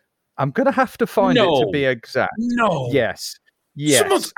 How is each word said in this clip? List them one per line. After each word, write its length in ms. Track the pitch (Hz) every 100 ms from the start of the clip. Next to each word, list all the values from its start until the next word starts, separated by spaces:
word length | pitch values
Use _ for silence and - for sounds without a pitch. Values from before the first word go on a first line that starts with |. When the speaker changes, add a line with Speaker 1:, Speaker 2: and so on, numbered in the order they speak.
| _ _ _ -
Speaker 1:
I'm 120 | 139
gonna 220 | 170 262
have 240 | 254 254 -
to 80 | 233
find 300 | - 196 247
it 40 |
Speaker 2:
No. 180 | 190 143
Speaker 1:
to 60 | 110
be 140 | 143
exact. 480 | 135 123 - 131 98 -
Speaker 2:
No. 500 | 240 240 220 156 123
Speaker 1:
Yes. 480 | 131 107 87 - - _ _ _ -
Yes. 240 | 151 131
Speaker 2:
Someone's 320 | - 381 -